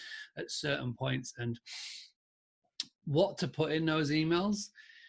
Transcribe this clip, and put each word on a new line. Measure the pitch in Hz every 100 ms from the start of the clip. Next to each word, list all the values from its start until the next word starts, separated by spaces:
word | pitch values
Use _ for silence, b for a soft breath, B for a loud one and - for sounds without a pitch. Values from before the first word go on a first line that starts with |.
| B B B B
at | -
certain | - 147 143 127
points, | 117 131 131 131 -
and | 120 117 - B B B B B _ _ _ _ _ - - _ -
what | 147 151 -
to | 147
put | - 156
in | 151 160
those | 156 143
emails, | 151 156 175 202 208 - B B B